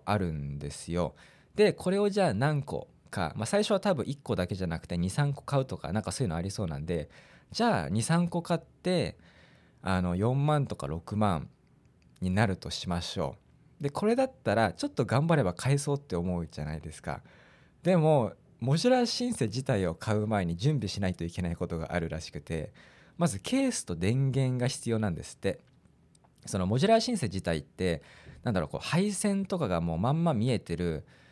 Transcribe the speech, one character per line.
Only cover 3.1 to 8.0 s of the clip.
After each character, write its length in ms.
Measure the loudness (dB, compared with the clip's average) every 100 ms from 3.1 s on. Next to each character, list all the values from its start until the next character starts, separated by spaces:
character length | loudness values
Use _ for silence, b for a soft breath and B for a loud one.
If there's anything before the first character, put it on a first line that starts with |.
か、 220 | -4 -4 -2
ま 80 |
あ、 20 | 0
最 160 | 2
初 120 | 2
は 60 | 2
多 140 | 2
分 100 | 0 -2
一 120 | -6
個 120 | -2 -2
だ 120 | 0
け 80 | -2
じ 80 |
ゃ 20 | -2
な 140 | -4
く 80 | -4
て 100 | -2
二、 140 | 0
三 200 | 0 -2
個 100 | -2
買 180 | -2 -2
う 40 | -2
と 120 | -6
か、 160 | -4
な 60 | -4
ん 40 |
か 80 | -2
そ 120 | -2
う 20 | -2
い 20 |
う 20 |
の 60 | -2
あ 60 |
り 80 | -4
そ 140 | -4
う 40 | -4
な 100 | -4
ん 100 | -4
で、 240 | -4 -4 B B B B
じ 120 | 0
ゃ 220 | 2 2 0
あ 40 |
二、 120 | 0